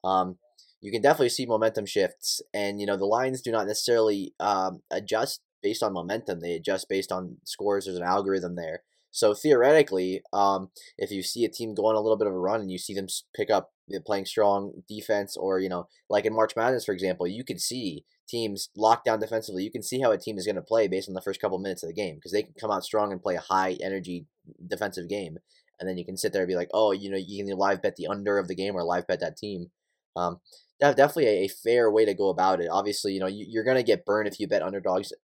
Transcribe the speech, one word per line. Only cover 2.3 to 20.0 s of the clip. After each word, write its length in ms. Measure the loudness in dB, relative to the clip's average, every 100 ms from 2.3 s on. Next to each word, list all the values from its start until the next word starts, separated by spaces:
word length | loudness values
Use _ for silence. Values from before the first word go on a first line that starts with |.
| -6 -6
and, 280 | -4 -4 -2
you 60 | -2
know, 100 | 0
the 80 |
lines 380 | 2 2 0 -4
do 100 | -2
not 160 | -2 -2
necessarily, 680 | -2 2 4 4 2 -4 _
um, 420 | 0 2 0 -4 _
adjust 520 | -8 -2 -2 -2 -6 _ _
based 220 | -4 -2
on 100 | -2
momentum. 460 | -2 -4 -6 -4 -6
They 160 | -4
adjust 340 | -4 -2 -4 -2
based 220 | -4 -2
on 280 | -6 -6 -14
scores. 440 | -14 -6 -2 -2 -2
There's 100 | -6
an 80 |
algorithm 500 | 0 0 2 -2 -2
there. 300 | -6 -8 -10 _ _ _
So 240 | 2 2
theoretically, 880 | 4 4 6 8 6 6 2 0 -4 _
um, 380 | 2 4 2 -2 -16 -20 -8
if 140 | -6
you 140 | -4
see 200 | -6 -2
a 40 | -2
team 260 | -2 -6
go 120 | 4 6
on 100 | 6
a 40 |
little 160 | 4 4
bit 120 | 2
of 40 |
a 60 | 2
run 220 | 0 0
and 100 | -2
you 80 | -6
see 160 | -6
them 120 | -6 -6
s-, 180 | -8 -10
pick 160 | -6 2
up, 220 | 2 0 _ _
you 100 | -10
know, 40 | -2
playing 200 | -2 -2
strong 580 | 2 4 4 0 -12 -14
defense 480 | -12 -2 -2 -2 -4
or, 220 | -2 0
you 100 | 0
know, 200 | -4 -8 _ _
like 160 | 0 2
in 60 |
March 220 | 2 0
Madness, 300 | 2 0 0
for 80 | -2
example, 340 | -2 -2 -2 -4
you 160 | -4
can 160 | -8 -6
see 460 | -4 -4 -6 -8 _ _ -8
teams 400 | -4 -4 -4 -10 2
locked 280 | 4 4
down 140 | 4 0
defensively. 460 | 0 -4 -4 -6
You 80 | -6
can 100 | -6
see 180 | -6 0